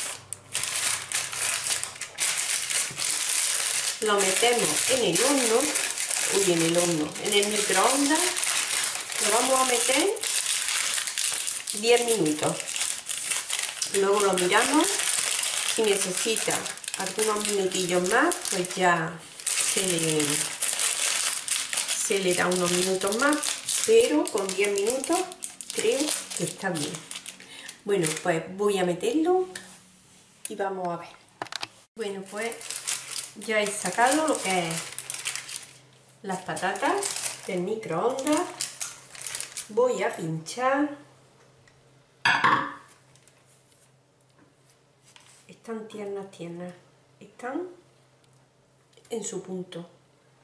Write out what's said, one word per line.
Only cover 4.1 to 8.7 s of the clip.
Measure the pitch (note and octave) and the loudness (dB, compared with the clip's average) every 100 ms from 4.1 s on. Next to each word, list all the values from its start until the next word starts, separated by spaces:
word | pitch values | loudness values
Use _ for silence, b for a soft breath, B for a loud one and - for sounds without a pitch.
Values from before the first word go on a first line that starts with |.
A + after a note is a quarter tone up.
| G3+ | 4
metemos | F#3+ F#3+ A#3+ A3+ E3+ D3+ - | 4 4 4 4 2 2 2
en | C4 G3+ | 2 4
el | E3+ | 4
horno, | B3+ C#4 A#3 A3+ D4+ - - - - - - G3 | 4 4 4 4 4 0 -2 -2 -2 0 2 2
uy, | F#3 | 4
en | E3+ | 4
el | E3 E3+ | 4 4
horno, | F3 D#3+ D3+ - | 2 2 -2 -4
en | G#3 | 2
el | G#3 G#3 | 2 2
microondas, | G#3 - F#3+ A#3 C#4 C#4+ D#4+ F4+ F4+ - - - | 0 2 4 4 4 4 4 2 0 0 0 0